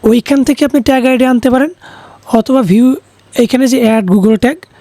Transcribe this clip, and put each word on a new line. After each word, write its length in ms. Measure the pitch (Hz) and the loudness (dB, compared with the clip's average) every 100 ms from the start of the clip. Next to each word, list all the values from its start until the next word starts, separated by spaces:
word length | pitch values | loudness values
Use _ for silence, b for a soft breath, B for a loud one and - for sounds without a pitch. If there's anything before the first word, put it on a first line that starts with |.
ওইখান 400 | 220 233 - 277 | 2 0 0 -2
থেকে 220 | 247 277 294 | 0 -2 0
আপনি 160 | 294 | 0
ট্যাগ 240 | 226 262 247 | 0 0 0
আইডি 200 | 262 254 | 0 0
আনতে 240 | 247 254 | 0 0
পারেন, 220 | 254 294 359 B B B B - | 0 -2 -6 B B B B -4
অথবা 360 | 226 220 262 | -4 0 0
ভিউ, 340 | 208 202 254 269 _ _ _ | 2 2 2 0 _ _ _
এইখানে 340 | - 233 254 262 | -4 -2 0 0
যে 100 | 262 | 0
অ্যাড 240 | 226 220 190 | 0 0 0
Google 320 | 196 196 220 | 0 2 0
ট্যাগ, 200 | 240 320 - b | -2 -4 -14 b